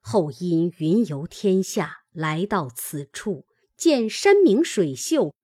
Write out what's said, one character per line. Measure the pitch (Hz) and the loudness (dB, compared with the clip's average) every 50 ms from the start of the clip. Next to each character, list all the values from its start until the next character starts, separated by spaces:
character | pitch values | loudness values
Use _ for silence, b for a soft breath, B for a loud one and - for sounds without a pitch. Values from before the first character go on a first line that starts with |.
后 | _ - - 208 160 151 | _ 0 0 0 0 0
因 | - - 180 180 170 160 170 175 - _ | -6 -6 -2 0 0 2 0 0 -2 _
云 | 156 156 185 226 233 | 0 2 2 2 2
游 | 151 143 139 160 | 0 -4 -8 -8
天 | - - - - 202 185 190 185 | -12 -12 -2 0 2 2 2 0
下， | - - 220 160 - - - _ _ | -2 -4 -4 -4 -6 -8 -18 _ _
来 | _ 165 160 156 156 165 190 | _ -6 -4 -4 -2 -2 -2
到 | 208 220 185 147 123 | -2 -2 -4 -4 -6
此 | - - - - - 147 143 _ _ | -10 -12 -12 -8 -8 -10 -10 _ _
处， | - - 214 185 135 - _ _ _ _ _ _ | -10 -6 -6 -6 -6 -10 _ _ _ _ _ _
见 | _ - 339 294 247 226 220 | _ 2 2 2 2 0 -4
山 | - - - 403 403 | -6 0 4 4 6
明 | 415 381 285 190 247 | 6 6 6 6 4
水 | 339 - - 220 180 147 131 | 2 0 0 -2 -2 -2 -2
秀 | - - - 320 294 196 147 _ _ | -8 -4 -2 0 0 0 -2 _ _